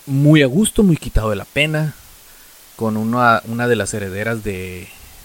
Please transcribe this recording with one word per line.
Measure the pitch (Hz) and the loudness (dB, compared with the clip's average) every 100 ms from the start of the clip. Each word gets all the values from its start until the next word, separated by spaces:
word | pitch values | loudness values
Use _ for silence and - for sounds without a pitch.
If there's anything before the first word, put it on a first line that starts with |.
| - | -4
muy | 135 147 156 | 2 6 6
a | 135 | 6
gusto, | 147 220 - | 2 0 2
muy | 202 151 | 2 2
quitado | 117 - 110 | 0 -2 -2
de | 101 | -4
la | 101 | -6
pena, | 139 156 156 156 - - - - - - - - - | -2 -2 -2 -4 -8 -20 -20 -20 -20 -20 -20 -20 -6
con | 110 107 | -4 -2
una, | 110 120 120 113 113 | -2 2 2 2 0
una | 117 120 | -4 -2
de | 113 | -2
las | 98 | -2
herederas | 110 98 95 110 117 104 | -6 -8 -6 -6 -6 -6
de, | 92 92 90 92 - - - | -8 -10 -14 -16 -20 -20 -20